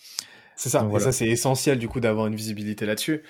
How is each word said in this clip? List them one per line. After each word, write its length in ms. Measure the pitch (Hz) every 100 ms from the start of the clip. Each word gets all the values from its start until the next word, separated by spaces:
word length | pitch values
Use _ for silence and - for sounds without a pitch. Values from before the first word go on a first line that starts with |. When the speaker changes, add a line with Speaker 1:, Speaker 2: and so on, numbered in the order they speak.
| - - - - - -
Speaker 1:
C'est 140 | 127
ça. 100 | 135
Speaker 2:
Donc 80 | 110
Speaker 1:
Et 40 |
Speaker 2:
voilà. 140 | 104 117
Speaker 1:
ça, 60 |
c'est 160 | 123 113
essentiel, 500 | 117 135 131 - 131
du 100 | 113
coup, 120 | 135
d'avoir 260 | 117 107 107
une 100 | 107
visibilité 520 | 110 107 104 107 104
là-dessus. 340 | 107 - 151 -